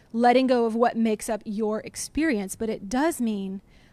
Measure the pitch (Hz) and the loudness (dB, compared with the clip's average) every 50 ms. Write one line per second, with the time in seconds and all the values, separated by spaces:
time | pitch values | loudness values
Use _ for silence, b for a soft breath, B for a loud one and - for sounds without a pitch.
0 | b b b 226 240 240 240 262 262 247 254 240 233 226 220 233 240 - - 226 | b b b 2 4 6 6 6 6 4 4 2 2 2 2 2 2 2 2 2
1 | 226 226 214 - - - 220 208 - 220 202 214 220 208 220 214 - - - - | 0 0 0 -2 -4 -6 -6 -6 -6 -8 -6 -4 -4 -4 -4 -6 -8 -10 -12 -12
2 | - - - 277 320 330 233 202 190 190 - - 226 214 - - 202 190 247 254 | -12 -8 -4 -2 0 0 0 0 -2 -6 -8 -6 -6 -6 -6 -6 -6 -4 -2 0
3 | 302 339 311 - 240 220 214 196 196 190 190 196 - b b b b b | 0 0 0 0 -2 -4 -2 -4 -6 -8 -8 -10 -12 b b b b b